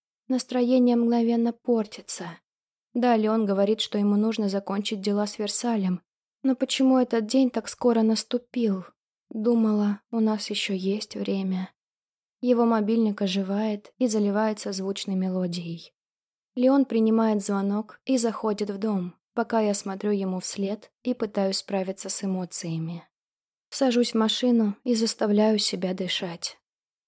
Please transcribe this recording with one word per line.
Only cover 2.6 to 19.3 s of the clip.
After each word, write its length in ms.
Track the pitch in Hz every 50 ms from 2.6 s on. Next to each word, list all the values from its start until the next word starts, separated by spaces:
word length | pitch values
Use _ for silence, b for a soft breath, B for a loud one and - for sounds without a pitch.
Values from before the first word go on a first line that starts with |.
| _ _ _ _ _ _ -
Да, 240 | 240 233 247 240 220
Леон 280 | 214 214 220 226 220
говорит, 360 | 196 196 190 202 196 220 214
что 160 | - - - 208
ему 180 | 202 202 208
нужно 320 | 208 214 226 226 220 214 196
закончить 540 | 190 196 196 - 190 202 208 - 220 196
дела 260 | 190 208 202 202 208 208
с 100 | - -
Версалем. 640 | 208 202 - - - 240 233 214 190 185 180 180 - _ _ _ _ _ _ _
Но 140 | - 269 262
почему 440 | 247 - 254 - - 269 262 262 254
этот 260 | 254 247 - 233 220 208
день 220 | - 262 269 247
так 180 | - 226 - -
скоро 340 | - - - 247 233 226
наступил? 840 | 220 220 220 214 - - - 240 240 _ - 254 233 220 190 190 175 - - _ _ _ _ _ _ -
Думала, 680 | - 220 214 240 240 233 220 214 214 208 208 208 208 202 _ _
у 120 | - 226
нас 280 | 220 214 214 208 - -
еще 240 | 208 202 - - 196
есть 440 | 185 185 190 196 214 - - - 214
время. 520 | 202 196 196 196 190 185 185 185 185 - _ _ _ _ _ _ _ _ _ _ _ _ _ _
Его 260 | - 247 247 233 240
мобильник 560 | 233 233 220 208 202 226 233 226 214 202 -
оживает 720 | 202 190 185 196 196 185 196 202 214 220 214 208 - - _ -
и 100 | 254 247
заливается 640 | 208 220 208 202 196 208 220 220 214 214 - 208
звучной 440 | 196 190 190 190 202 - - - 190
мелодией. 760 | 185 185 185 185 185 180 180 170 180 170 170 170 170 - - _ _ _ _ _ _ _ _ _ _ _ _ - 254
Леон 240 | 247 254 269 277 269
принимает 580 | 262 - 226 220 220 220 226 226 220 214 208
звонок 600 | 202 - 202 196 196 202 202 208 220 214 - - _
и 140 | - 269 254
заходит 520 | 226 226 208 - - 220 208 202 208 202
в 80 | 202 196
дом, 380 | 202 220 208 190 180 180 - _ _ _